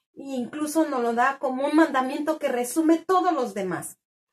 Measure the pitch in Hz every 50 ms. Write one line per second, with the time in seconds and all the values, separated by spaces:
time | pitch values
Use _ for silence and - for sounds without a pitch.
0 | _ _ _ - 269 277 269 254 240 - - 302 302 302 294 320 311 294 269 247
1 | 240 233 233 226 247 269 277 - - 262 254 254 277 294 302 311 330 302 254 262
2 | 254 262 277 285 302 320 311 302 294 277 240 240 240 240 - 330 320 311 330 330
3 | - - 370 370 359 359 330 285 247 214 190 208 190 185 170 143 - - - _
4 | _ _ _ _ _ _